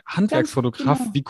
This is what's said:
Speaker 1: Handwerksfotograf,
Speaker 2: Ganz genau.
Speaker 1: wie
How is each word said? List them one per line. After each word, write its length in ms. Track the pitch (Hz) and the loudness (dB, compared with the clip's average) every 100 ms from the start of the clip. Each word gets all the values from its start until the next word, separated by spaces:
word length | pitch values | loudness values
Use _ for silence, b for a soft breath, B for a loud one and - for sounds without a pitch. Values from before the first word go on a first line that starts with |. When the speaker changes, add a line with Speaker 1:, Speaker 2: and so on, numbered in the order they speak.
| - | -6
Speaker 1:
Handwerksfotograf, 800 | - 214 311 311 135 120 - 269 | 0 2 2 0 0 -2 0 2
Speaker 2:
Ganz 140 | 269 | 2
genau. 140 | 240 | 2
Speaker 1:
wie 100 | 165 - | -4 0